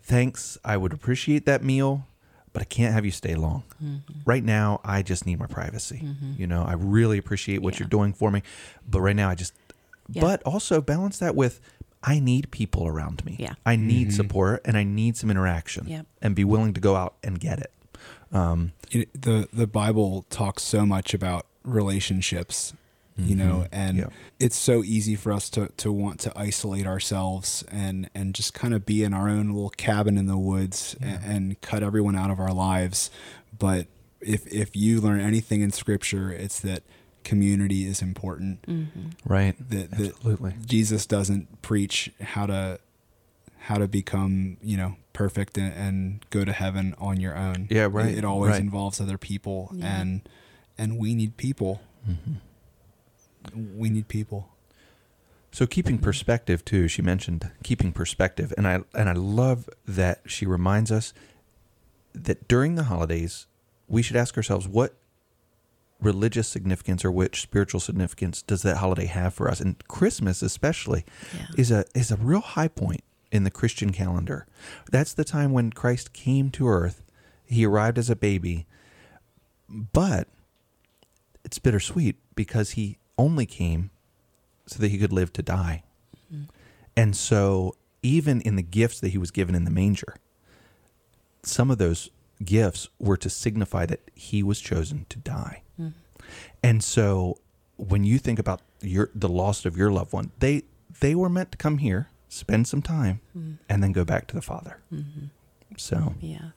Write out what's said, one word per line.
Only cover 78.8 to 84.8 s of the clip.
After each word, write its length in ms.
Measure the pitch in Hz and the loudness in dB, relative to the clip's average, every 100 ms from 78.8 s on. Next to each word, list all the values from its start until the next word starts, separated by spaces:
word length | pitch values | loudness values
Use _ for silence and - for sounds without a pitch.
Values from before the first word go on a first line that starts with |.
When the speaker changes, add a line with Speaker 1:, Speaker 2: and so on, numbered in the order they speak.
| _ - - - _ _ _ _ _ | _ -20 -20 -20 _ _ _ _ _
Speaker 1:
but 600 | 110 107 - 185 104 - _ _ _ _ _ _ _ _ _ _ _ | -12 0 2 2 0 -4 _ _ _ _ _ _ _ _ _ _ _
it's 140 | - - | -14 -2
bittersweet 580 | - 107 - - 135 - _ | 2 2 0 0 0 -2 _
because 380 | - 107 120 104 | -6 -2 0 -2
he 260 | - 104 107 _ - | -2 -6 -6 _ 0
only 280 | 156 160 117 | 2 2 -2
came 440 | - 87 82 92 _ _ _ _ _ _ _ _ | -2 0 0 -2 _ _ _ _ _ _ _ _
so 120 | |
that 100 | - | -2